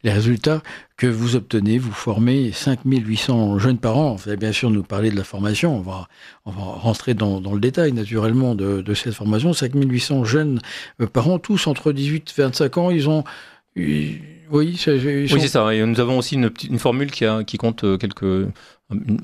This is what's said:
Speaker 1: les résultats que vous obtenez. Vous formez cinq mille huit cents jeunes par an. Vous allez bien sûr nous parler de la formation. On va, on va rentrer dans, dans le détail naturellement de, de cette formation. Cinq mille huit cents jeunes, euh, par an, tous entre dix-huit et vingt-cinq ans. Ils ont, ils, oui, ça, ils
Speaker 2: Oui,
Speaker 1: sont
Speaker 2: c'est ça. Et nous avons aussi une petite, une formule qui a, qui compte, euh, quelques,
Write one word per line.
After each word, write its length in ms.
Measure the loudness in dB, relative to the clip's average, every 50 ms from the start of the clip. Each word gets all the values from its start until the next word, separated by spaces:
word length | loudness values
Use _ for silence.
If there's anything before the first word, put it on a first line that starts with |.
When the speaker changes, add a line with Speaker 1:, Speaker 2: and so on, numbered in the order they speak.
Speaker 1:
les 80 | -2 0
résultats 520 | 2 2 2 2 2 2 2 0 0 0 -4 -10 -18 -18 -20 _ _
que 100 | -2 0
vous 300 | 0 0 0 0 0 0
obtenez. 420 | 0 -2 0 0 0 2 2 2 0
Vous 140 | 0 -2
formez 580 | -8 -6 -4 -2 2 2 4 4 4 2 0 -2
cinq 340 | -4 -2 0 0 0 0 0
mille 220 | 0 0 0 0
huit 120 | 0 -2 -2
cents 380 | 0 0 2 2 2 2 2 2
jeunes 180 | 2 2 2 2
par 180 | 0 0 2
an. 200 | 2 2 0 -2
Vous 120 | -4 -6 -6
allez 80 | -6
bien 140 | -2 -2 -2
sûr 200 | -2 0 2 2
nous 120 | 2 2
parler 300 | 0 -2 -2 0 0 2
de 40 | 0
la 60 | 0
formation. 540 | -4 -6 -6 -4 -2 -2 0 2 0 0 0
On 60 | -2
va, 260 | -4 -8 -10 -10 -12 _ _ -20 -20 -20 -20 _ -14
on 60 | -12
va 120 | -10 -8
rentrer 520 | -8 -8 -8 -2 0 0 0 0 0 -2 0
dans, 260 | 0 0 0 0 -2
dans 140 | -2 -4 -2
le 60 | 0
détail 320 | 0 0 2 2 0 2
naturellement 640 | 0 0 -4 -2 -2 0 0 2 2 2 2 2 0
de, 240 | 0 0 -2 -2 -2
de 140 | -2 -2 -2
cette 200 | -2 -2 -6 -8
formation. 380 | -4 -2 0 0 2 2 0
Cinq 240 | 0 0 -2 0 2
mille 160 | 2 2 2
huit 80 | 2 0
cents 240 | 0 0 0 0 2
jeunes, 360 | 2 2 2 2 0 -2 -2 -4 -8 -16 -16 -16 -16 -6 -4
euh, 60 | -4
par 220 | 0 0 2 2 2
an, 100 | 0 0
tous 300 | 0 0 -2 0 0 -2
entre 240 | -2 0 0 -2
dix-huit 420 | 0 0 -2 -2 -2 -4 -6 -6 -2
et 60 | 0
vingt-cinq 360 | 0 0 2 0 -2 0 0 0
ans. 120 | 0 2
Ils 180 | 2 2 2 2
ont, 140 | 2 2 0 -4 -12 -18 -20 -20 -20 _ _ _ -6
ils, 420 | -4 -2 0 0 0 -2 -4 -6 -10 -14 -18 -20 -20 -10 0
oui, 280 | 2 2 2 2 0 -2
ça, 160 | 0 2 2
ils 120 | 2 2
Speaker 2:
Oui, 220 | 0 0 0 0 2
Speaker 1:
sont 100 | 2 2
Speaker 2:
c'est 100 | 2 2
ça. 260 | 2 2 2 4 4
Et 100 | 2 2
nous 160 | 2 2 2
avons 160 | 2 2 2
aussi 200 | 0 0 0 0
une 120 | 2 2 0
petite, 220 | 0 -4 -6 -4
une 80 | -4 0
formule 320 | 2 2 2 2 -2 -4
qui 160 | -2 0 0
a, 180 | 0 0 0 -4
qui 140 | -4 -6 -2
compte, 260 | -2 -2 -2 0 0
euh, 140 | 0 2 2
quelques, 500 | -2 -6 -6 -2 0 0 0 0 0 -2 -6 -10 -18 -20 -20 _ _ -8 -6 -6 -2 -2 -2 -2